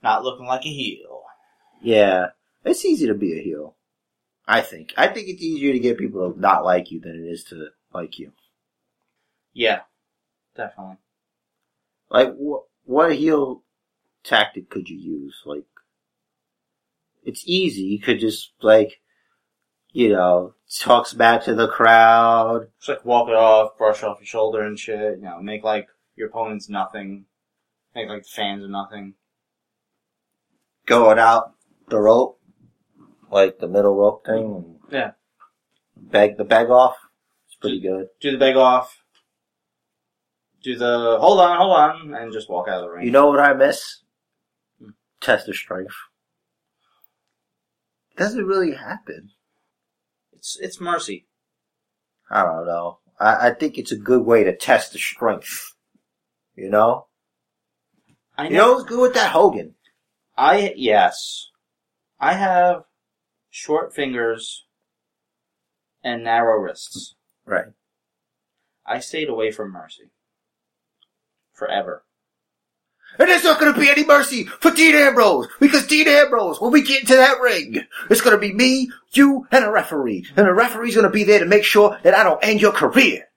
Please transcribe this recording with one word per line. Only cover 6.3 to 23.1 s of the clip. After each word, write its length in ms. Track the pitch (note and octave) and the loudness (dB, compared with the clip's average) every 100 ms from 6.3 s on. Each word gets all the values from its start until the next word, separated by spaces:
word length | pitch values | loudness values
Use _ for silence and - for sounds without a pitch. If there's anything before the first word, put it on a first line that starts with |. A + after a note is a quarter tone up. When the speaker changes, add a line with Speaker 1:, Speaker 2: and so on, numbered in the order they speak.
Speaker 2:
to 80 | E2 | -4
not 240 | G2 F#2 | 0 0
like 260 | F2+ F2+ F2+ | 0 -2 -4
you 100 | D#2+ | -18
than 140 | E2+ E2 | -18 -18
it 40 | E2 | -16
is 140 | E2+ | -16
to 240 | - E2+ D2+ _ _ | -18 -20 -20 _ _
like 260 | - E2+ - | -16 -16 -18
you. 140 | C#2+ _ _ _ _ _ _ _ _ _ _ _ _ | -20 _ _ _ _ _ _ _ _ _ _ _ _
Speaker 1:
Yeah. 280 | - A2+ G2+ - _ _ _ _ _ _ - | -4 -2 -2 -8 _ _ _ _ _ _ -16
Definitely. 400 | A2 - F#2+ F#2+ _ _ _ _ _ _ _ _ _ _ _ | -16 -16 -20 -20 _ _ _ _ _ _ _ _ _ _ _
Speaker 2:
Like, 240 | - C3+ - | 0 0 -2
wh-, 300 | C#3+ C#3+ _ _ _ | -10 -10 _ _ _
what 260 | C3 E3 | -2 0
heel 480 | C#3+ D#3 D3+ C3+ B2 _ _ _ _ _ _ | -2 -2 -2 -4 -10 _ _ _ _ _ _
tactic 440 | - A2+ G#2 - - | -4 -2 -2 -6 -16
could 180 | - E2+ | -16 -14
you 80 | - | -18
use? 440 | - D#2 C#2 - | -14 -14 -14 -20
Like, 200 | - D2 - _ _ _ _ _ _ _ _ _ _ _ _ _ _ _ | -16 -16 -16 _ _ _ _ _ _ _ _ _ _ _ _ _ _ _
it's 200 | - - - | -16 -16 -6
easy. 360 | F3+ F#3 G2+ | -4 -4 -6
You 160 | F#2+ G#2 | -8 -8
could 200 | A2+ A2 | -4 -4
just, 320 | A2 G#2 - _ | -4 -8 -14 _
like, 400 | A2 A2 G#2 - _ _ _ _ _ _ _ _ _ | 4 4 4 -6 _ _ _ _ _ _ _ _ _
you 180 | - A#2 | -2 0
know, 440 | G2+ F2+ F2+ F2+ _ _ - | 2 2 2 -2 _ _ -12
talks 320 | - A#2+ - | 2 2 2
back 300 | A#2+ A2+ A#2 | 0 2 2
to 100 | - | -2
the 140 | A2 A2+ | -2 -2
crowd. 1000 | - A2+ A2+ A2+ A2+ A#2 A#2 A2+ A#2 A2+ _ | 2 4 6 8 6 4 2 0 -4 -8 _
Speaker 1:
Just, 100 | - | -12
like, 160 | C#3+ | -10
walk 240 | A#2 | -2